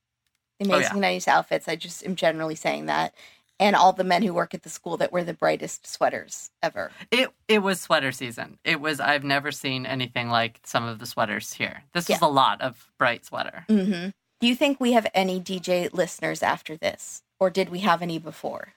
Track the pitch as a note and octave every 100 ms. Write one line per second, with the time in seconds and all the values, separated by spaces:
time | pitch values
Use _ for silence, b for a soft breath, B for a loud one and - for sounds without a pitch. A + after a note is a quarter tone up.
0 | _ _ _ _ _ - G3+ D3 B2 G3+
1 | F#3 F3+ - D#3+ - D#3+ - - F3 -
2 | F3 F3+ E3+ D#3+ D#3+ D#3 D#3+ D3 D#3 D3+
3 | D#3+ b b b b - G3+ F3+ F#3 F#3
4 | F#3 F3 G#3+ E3+ F3+ - - - F3+ E3
5 | - F3+ E3+ D#3+ D#3+ D#3 D#3 - - -
6 | C#3 B2+ D#2+ - - _ E3 - E2+ -
7 | - B3 C4 - - G#3+ G3 F3+ - D#3
8 | C3+ - B2+ A#2 - - - D#3 D#3 C#3
9 | A#2+ D3 C#3 C#3 D3 C3 C#3 C3 B2+ C3
10 | B2 B2 A#2 A#2 A#2 - - B2 A#2 G#2+
11 | A#2 - A2 G#2 - - G#2 - - E3+
12 | E3+ - D#3 C3+ A#2+ G#2 B2+ A#2 _ -
13 | B2+ A#2 - A#2+ - - E3+ G#3 F#3+ F3
14 | F#3 - _ _ A#3+ B3+ C#4+ C#4 B3 A#3+
15 | G#3 F#3 F#3+ F#3 F3+ F#3 F3+ F3+ F3+ F3+
16 | F3 - D#3+ D#3 - D3+ - D#3 - -
17 | - - _ - F#3 F#3+ F3+ F3+ G3 E3+
18 | F3 D#3+ D#3 - - - -